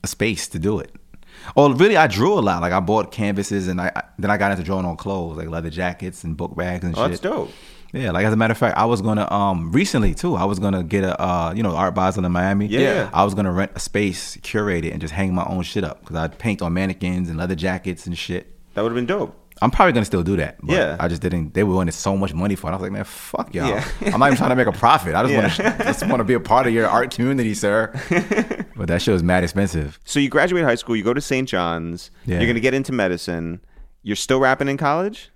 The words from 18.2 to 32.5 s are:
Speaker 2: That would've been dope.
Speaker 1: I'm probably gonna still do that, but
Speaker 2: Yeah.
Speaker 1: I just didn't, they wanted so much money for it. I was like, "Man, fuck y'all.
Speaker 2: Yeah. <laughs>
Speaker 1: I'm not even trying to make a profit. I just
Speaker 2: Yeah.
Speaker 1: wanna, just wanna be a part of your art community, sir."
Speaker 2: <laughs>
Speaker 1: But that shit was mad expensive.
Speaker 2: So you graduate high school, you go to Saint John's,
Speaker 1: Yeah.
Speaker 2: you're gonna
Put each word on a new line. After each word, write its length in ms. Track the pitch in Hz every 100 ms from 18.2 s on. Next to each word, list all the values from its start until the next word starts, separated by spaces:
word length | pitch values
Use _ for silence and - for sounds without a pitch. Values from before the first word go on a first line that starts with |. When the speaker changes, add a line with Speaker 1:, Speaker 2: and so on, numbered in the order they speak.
| - 90 - - - -
Speaker 2:
That 80 |
would've 120 | 110 117
been 100 | 123
dope. 300 | 196 - - _ -
Speaker 1:
I'm 100 | 113
probably 200 | - 185
gonna 140 | 120 101
still 180 | 95
do 140 | 85 135
that, 180 | 73 -
but 100 | 147
Speaker 2:
Yeah. 220 | 175 87 82
Speaker 1:
I 80 | 85
just 120 | -
didn't, 320 | 90 85 78
they 120 | 92 104
wanted 260 | 92 87
so 220 | - 98 98
much 180 | 98
money 220 | 76 101 98
for 120 | 78
it. 20 |
I 60 | 95
was 40 |
like, 120 | 95
"Man, 100 | 98
fuck 500 | 101 - - - -
y'all. 140 | - 156
Speaker 2:
Yeah. 160 | 104 147 -
<laughs> 140 | 208
Speaker 1:
I'm 60 | -
not 60 | 139
even 100 | 131
trying 140 | 131
to 40 | 127
make 120 | 110
a 40 |
profit. 440 | 87 117 156 90 80
I 80 |
just 100 | 127 139 104 160
Speaker 2:
Yeah. 80 | 202
Speaker 1:
wanna, 140 | -
just 240 | 233 - 202
wanna 160 | 240
be 100 | 208 120
a 40 |
part 260 | - 117 127
of 60 |
your 160 | 113 110
art 240 | 117 127
community, 420 | - 123 139 110
sir." 380 | 101 104 107 110 131 -
Speaker 2:
<laughs> 560 | 175 170 208 - - - -
Speaker 1:
But 100 | 87
that 140 | 85
shit 100 | -
was 100 | 92
mad 200 | 85 90
expensive. 560 | 87 98 98 82 71 - -
Speaker 2:
So 160 | 143
you 80 | 139
graduate 340 | 143 175 180
high 120 | 147 117
school, 200 | - 113
you 80 |
go 100 | 101
to 60 | 127
Saint 300 | - - 131
John's, 600 | 95 85 82 82 85 - - -
Speaker 1:
Yeah. 120 | 87
Speaker 2:
you're 80 |
gonna 140 | 95